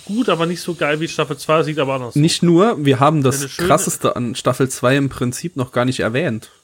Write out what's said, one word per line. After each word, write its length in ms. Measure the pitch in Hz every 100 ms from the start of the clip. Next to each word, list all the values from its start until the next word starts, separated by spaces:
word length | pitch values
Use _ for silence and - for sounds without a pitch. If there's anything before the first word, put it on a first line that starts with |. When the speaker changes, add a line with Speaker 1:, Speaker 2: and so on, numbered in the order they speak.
| -
Speaker 1:
gut, 240 | 214 214
aber 160 | 170 170
nicht 160 | 175
so 140 | - 160
geil 260 | 147 151
wie 80 | 160
Staffel 280 | - 147 147
zwei, 260 | - 156
sieht 160 | 151 151
aber 160 | 135 135
anders 200 | 120 147
Speaker 2:
Nicht 240 | 151 -
Speaker 1:
aus. 40 |
Speaker 2:
nur, 420 | 175 170 220 214 143
wir 140 | 123
haben 220 | 139 156
das 160 | 135 139
Speaker 1:
Eine 80 | 135
schöne 180 | - 175
Speaker 2:
Krasseste 480 | 151 - - 127 -
an 200 | 120 95
Staffel 340 | - 123 131
zwei 260 | - 123 139
im 140 | 139
Prinzip 480 | - 123 - 170 -
noch 160 | 127
gar 100 | 123
nicht 160 | 123 123
erwähnt. 500 | 113 123 165 107 - _